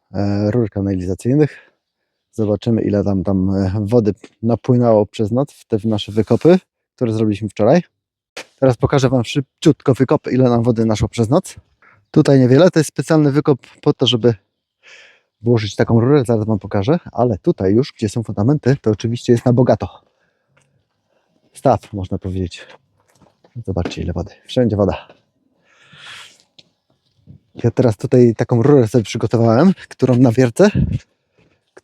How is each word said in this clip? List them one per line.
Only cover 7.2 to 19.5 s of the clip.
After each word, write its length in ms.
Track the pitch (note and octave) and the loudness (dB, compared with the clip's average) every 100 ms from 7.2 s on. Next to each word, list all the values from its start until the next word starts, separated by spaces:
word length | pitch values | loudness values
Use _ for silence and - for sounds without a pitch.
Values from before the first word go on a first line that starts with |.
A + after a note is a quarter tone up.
| A2 G#2 G#2+ | -2 -2 -6
wczoraj. 340 | - G#2+ F3 - _ _ _ _ - - _ | -2 2 2 0 _ _ _ _ -20 -20 _
Teraz 160 | C3+ A#2+ | 0 0
pokażę 320 | C#3 C#3+ B2+ | 0 0 0
wam 160 | B2+ | 0
szybciutko 680 | A2+ D3 - _ E3 - - | -2 -6 -8 _ 0 2 0
wykop, 320 | A#2+ B2+ D3+ - | 0 0 0 0
ile 180 | B2+ B2+ | 0 2
nam 120 | A#2 | 2
wody 220 | A#2 A2+ | 0 0
naszło 240 | A2+ G#2+ A2+ | -2 -2 -2
przez 200 | - A2 | -2 0
noc. 260 | D#3+ - - _ _ _ _ _ | 0 -2 -12 _ _ _ _ _
Tutaj 280 | - D3 C3+ | 0 4 4
niewiele, 300 | B2 C3 F3+ | 6 6 4
to 100 | E3 | 2
jest 80 | D3 | -2
specjalny 440 | - - D#3+ D3 | -4 0 2 2
wykop 260 | C#3+ D#3 C3 - _ | 2 0 -2 -4 _
po 100 | D3 | -4
to, 140 | - A#2+ | 0 0
żeby 280 | A#2 A#2+ G#2+ _ _ _ _ _ - _ _ _ _ | 2 2 0 _ _ _ _ _ -20 _ _ _ _
włożyć 340 | A2+ A#2+ G#2+ - | -2 -2 -2 -4
taką 240 | A#2 A#2 | 0 2
rurę, 240 | B2 D3 A#2 | 2 2 2
zaraz 200 | A2+ G#2 | -2 -2
wam 120 | G#2+ | -4
pokażę, 400 | G2+ G#2 G2+ F3 - | -4 -4 -2 -2 -4
ale 260 | - A#2+ G2 | -4 -2 -2
tutaj 360 | - - F#2+ | -4 -2 0
już, 180 | G#2+ C#3 | 0 -2
gdzie 160 | - G#2+ | -6 -6
są 140 | A#2+ | -6
fundamenty, 540 | A2 G2+ A2+ D3+ A#2+ C#3 | -8 -4 -2 0 0 -2
to 80 | A2+ | -2
oczywiście 420 | G#2+ A2+ A#2+ - | -2 -4 -4 0
jest 120 | A#2+ | 0
na 80 | B2+ | 2